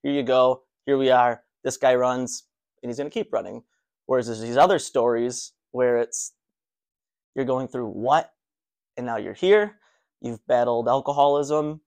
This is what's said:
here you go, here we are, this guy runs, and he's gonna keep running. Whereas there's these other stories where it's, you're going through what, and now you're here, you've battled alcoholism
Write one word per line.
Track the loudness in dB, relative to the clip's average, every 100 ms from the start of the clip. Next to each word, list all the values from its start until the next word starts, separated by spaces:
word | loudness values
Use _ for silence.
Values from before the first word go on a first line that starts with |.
here | -2
you | -4
go, | 2 4 4 2 _ _ -2
here | 0
we | 4
are, | 4 4 0 _ _
this | -10 0
guy | 2 4
runs, | 2 -2 -6 -10 _ _ _ _
and | -12
he's | -8
gonna | -8
keep | -6 -4
running. | -4 -6 -14 _ _ _ _ -4
Whereas | -2 -2
there's | -6
these | -2 2
other | 4 4
stories | 0 0 0 0 -2 -6 -14 _ _
where | -2 0 2
it's, | -2 -6 -12 _ _ _ _ _ _ _ _ _ _
you're | -8 -4
going | -4 -4
through | -8 -8
what, | -6 0 0 0 _ _ _ _ _ _ -12
and | -8
now | -8
you're | -8
here, | -4 2 4 2 -8 _ _ _ _
you've | -12 -12 _
battled | 0 2 0 0
alcoholism | -2 -2 2 2 2 0 -2 -4 -8